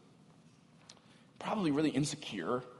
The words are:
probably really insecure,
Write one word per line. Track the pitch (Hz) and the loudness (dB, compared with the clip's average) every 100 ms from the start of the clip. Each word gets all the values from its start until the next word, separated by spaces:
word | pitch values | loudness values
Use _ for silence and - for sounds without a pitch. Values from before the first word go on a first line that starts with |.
| - - - - - - - - - - - - - - | -20 -20 -20 -20 -20 -20 -20 -20 -20 -20 -20 -20 -20 -10
probably | - 214 175 | -4 0 2
really | 143 156 | 4 4
insecure, | 127 147 151 - 104 82 123 127 | 2 0 -2 -8 -6 -2 -2 -4